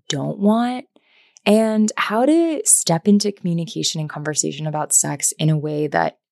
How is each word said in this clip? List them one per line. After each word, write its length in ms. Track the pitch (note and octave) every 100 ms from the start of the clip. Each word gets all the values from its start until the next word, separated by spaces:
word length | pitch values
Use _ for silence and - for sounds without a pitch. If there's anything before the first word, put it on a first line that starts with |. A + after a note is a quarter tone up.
| -
don't 300 | C#3+ C#3+ G3+
want, 460 | G3+ A3+ B3 B3+ - _ _ _ _ _ G3+
and 440 | A3 A3 G#3+ G#3+ -
how 300 | - G#3+ C#4
to 340 | E4 E4 D4+
step 440 | - - - E3 -
into 240 | G3+ G#3
communication 680 | G3+ F3 E3+ E3 D#3+ D#3 D#3+
and 100 | D3+
conversation 560 | D3+ D3 C#3+ D#3 D3 D#3
about 260 | D3+ D3+
sex 400 | - D3 D3 -
in 160 | - D#3
a 100 | D#3
way 280 | D3+ D3 D3
that 320 | E2 D#3 - _